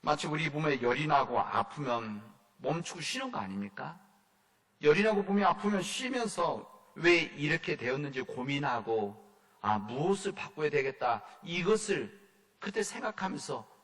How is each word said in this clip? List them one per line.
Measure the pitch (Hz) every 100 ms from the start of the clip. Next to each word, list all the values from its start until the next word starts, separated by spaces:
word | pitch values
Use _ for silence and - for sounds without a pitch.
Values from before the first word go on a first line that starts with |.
마치 | 160 151 -
우리 | 156 160
몸에 | 147 156 139
열이 | 120 123 151
나고 | 143 123 120
아프면 | 120 113 - - 135 117 110 104 110 - _ _
멈추고 | 143 160 165 175
쉬는 | 151 254 262
거 | -
아닙니까? | 95 98 101 - 147 170 - _ _ _ _ _ _ _
열이 | 220 202
나고 | 214 202
몸이 | 196 202
아프면 | 196 226 202 202
쉬면서 | 175 - 254 254 220 - 165 123 - - - -
왜 | 170 170
이렇게 | 151 139 147 160 - 151
되었는지 | 117 135 147 131
고민하고, | 120 123 127 143 143 120 110 113 101 104 - _ _ _
아, | 104 107
무엇을 | 104 127 175 196 196
바꿔야 | - - - 151
되겠다, | 147 135 - 120 113 - -
이것을 | 165 175 180 220 - 165 107 - - _ _ _
그때 | 202 214
생각하면서 | 202 233 233 - 190 196 - 131 110 -